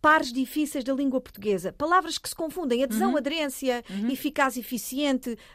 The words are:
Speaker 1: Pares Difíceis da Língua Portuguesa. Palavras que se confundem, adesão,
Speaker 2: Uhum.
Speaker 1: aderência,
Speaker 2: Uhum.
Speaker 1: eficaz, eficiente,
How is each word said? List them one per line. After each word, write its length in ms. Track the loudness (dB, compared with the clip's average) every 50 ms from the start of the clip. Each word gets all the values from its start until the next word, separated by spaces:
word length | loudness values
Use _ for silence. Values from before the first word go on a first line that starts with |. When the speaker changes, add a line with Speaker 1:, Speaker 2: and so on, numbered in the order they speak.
Speaker 1:
Pares 300 | 6 6 6 6 4 0
Difíceis 540 | -2 -2 -2 -2 -2 -2 -2 -2 -2 -4 -2
da 80 | -2
Língua 300 | 0 0 0 0 0 0
Portuguesa. 500 | -2 -6 -12 -6 -2 0 0 0 -2 -4
Palavras 460 | -4 -2 0 4 4 4 2 2 -4 -8
que 100 | -8 -8
se 60 | -8
confundem, 500 | -6 -6 -6 -4 -4 -2 0 0 2 0
adesão, 280 | 0 2 2 2 2
Speaker 2:
Uhum. 40 | 2
Speaker 1:
aderência, 680 | 2 0 0 0 -2 -2 -2 -4 -2 -2 0 0 -2 -2 -6
Speaker 2:
Uhum. 220 | -6 -4 -2 -2
Speaker 1:
eficaz, 480 | -2 -2 -4 -2 0 2 2 2 0 -4
eficiente, 800 | -6 -6 -6 -6 -6 -4 -2 0 2 2 2 0 -2 -4 -8 -8 -10 -18